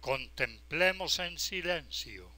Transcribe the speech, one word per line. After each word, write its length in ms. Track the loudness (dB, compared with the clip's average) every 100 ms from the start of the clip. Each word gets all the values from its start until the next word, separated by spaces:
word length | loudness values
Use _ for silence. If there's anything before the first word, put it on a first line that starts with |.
Contemplemos 1160 | 0 -2 -2 -2 -2 -2 -4 4 6 6 0 0
en 200 | 0 -2
silencio. 920 | -2 0 2 0 0 -8 -8 -10 -14